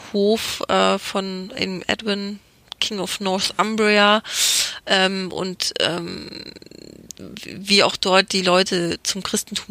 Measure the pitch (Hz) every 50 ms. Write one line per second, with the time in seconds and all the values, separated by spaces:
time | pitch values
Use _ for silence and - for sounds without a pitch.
0 | - - - 202 202 208 220 220 - - - - - - 190 190 190 190 190 190
1 | - - - 196 190 190 185 185 185 208 262 254 - 190 185 175 - - 208 -
2 | 226 214 202 202 202 202 208 196 _ _ _ _ _ - - - - - 220 196
3 | 180 185 - - 202 190 185 196 - - - - 202 214 220 220 214 208 208 208
4 | 202 208 208 220 - - - - - - - - - - - - - - 190 190
5 | 185 190 196 190 185 175 - - 180 190 185 - - - - - 85 123 165 175
6 | 170 175 - - - - - - - - - - - - - - - - - -
7 | - - - - - - - - - - - - 196 190 302 294 - - - -
8 | - 190 185 190 196 - - 190 185 185 180 185 196 - 190 175 170 170 170 -
9 | - - - 196 185 - - 208 - - 208 - - -